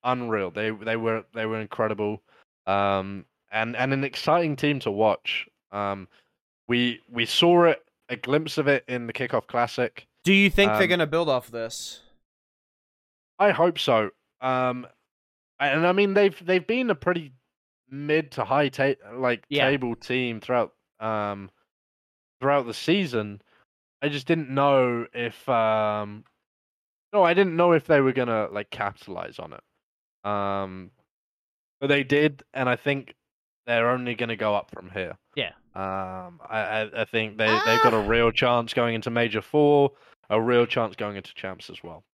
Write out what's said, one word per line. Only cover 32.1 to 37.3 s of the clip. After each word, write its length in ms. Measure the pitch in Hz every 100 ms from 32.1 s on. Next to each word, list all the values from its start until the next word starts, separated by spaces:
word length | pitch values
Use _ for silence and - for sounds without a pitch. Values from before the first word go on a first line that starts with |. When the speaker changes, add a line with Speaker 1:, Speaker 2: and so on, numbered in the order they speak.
| 143 151 139 -
Speaker 1:
and 160 | 131 127
I 80 | 120
think 380 | - 139 131 - _ _ _ _ -
they're 220 | 117 117
only 240 | 127 123
gonna 220 | 117 120 110
go 180 | 110
up 160 | 104 -
from 200 | - 92
here. 260 | 95 90 - _ -
Speaker 2:
Yeah. 160 | 101 - _
Speaker 1:
Um, 640 | - 95 95 95 - 180 170 -
I, 120 | 110
I, 400 | 101 110 110 -
I 20 |
think 320 | 113 117 110